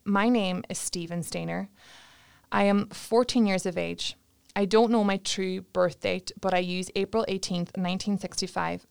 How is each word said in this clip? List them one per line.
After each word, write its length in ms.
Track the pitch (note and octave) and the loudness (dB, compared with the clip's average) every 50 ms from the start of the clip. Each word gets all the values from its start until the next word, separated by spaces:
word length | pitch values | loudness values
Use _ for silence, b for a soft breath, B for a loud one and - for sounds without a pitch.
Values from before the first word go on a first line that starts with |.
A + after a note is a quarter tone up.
| _ | _
"My 240 | G3+ G3+ G3 G#3 | 0 2 4 4
name 360 | A#3+ B3 A3+ G3 F#3 F3+ F3+ - | 4 4 2 2 0 -2 -4 -6
is 120 | - - - | -6 -8 -8
Stephen 420 | - - - F3+ E3 E3 F3 F3 | -6 -6 -6 -6 -6 -6 -6 -6
Stainer. 480 | D#3 - - F3 E3+ E3 E3 F3+ G3 - b b b b b b b b b b b b b b b b | -6 -6 -6 -6 -6 -4 -4 -6 -6 -8 b b b b b b b b b b b b b b b b
I 120 | - G#2 G3+ | 0 2 4
am 260 | - G3+ G3+ G3+ - | 4 4 2 2 -2
fourteen 560 | - - - - A3+ A#3+ B3 B3 - B3 A3 | -6 -14 -4 2 2 4 4 4 4 4 4
years 200 | G3+ F#3+ F#3 - | 4 2 0 0
of 100 | F#3+ E3 | -2 -2
age. 380 | F3 E3+ E3 F3 - - - - - _ _ _ _ _ - - | -2 -4 -4 -4 -6 -6 -8 -8 -10 _ _ _ _ _ -8 -2
I 100 | G3+ G3+ | -2 2
don't 260 | F#3+ G#3+ A3 A#3+ A3 | 4 6 6 6 6
know 120 | A#3+ A3 G#3 | 4 4 4
my 140 | G3 G3 | 2 0
true 440 | F#3+ G3 - - G3+ F#3+ F#3 F#3 F#3+ | 0 -2 -4 -2 -2 -2 -2 -4 -6
birth 400 | F#3 - - F#3 F3+ F3 - - | -8 -4 0 2 2 2 0 -2
date, 300 | - G3+ F3+ F#3 - - - - | -2 -2 -2 -2 -4 -10 -10 -6
but 120 | - F#3+ F#3 | -2 0 0
I 20 | |
use 320 | F3+ F#3 F3+ F3+ F#3 F#3 - - | 0 0 0 -4 -4 -6 -4 -2
April 280 | G3 G3 F#3+ - A3+ - | -2 -2 0 0 -2 0
eighteenth, 440 | - G3 F#3+ - - F3+ F3 F3 - - | 0 -2 -4 -4 -4 -2 -4 -4 -4 -4
nineteen 400 | G3 F3+ F3 F#3 F#3 - G#3 G3+ | -4 -2 -2 -2 -2 -2 -2 -2
sixty-five. 680 | F#3+ - F3+ - - F#3+ F3+ - - E3 E3 F3 F#3 - _ | -2 -4 -6 -6 -6 -6 -4 -4 -4 -2 -2 -4 -6 -10 _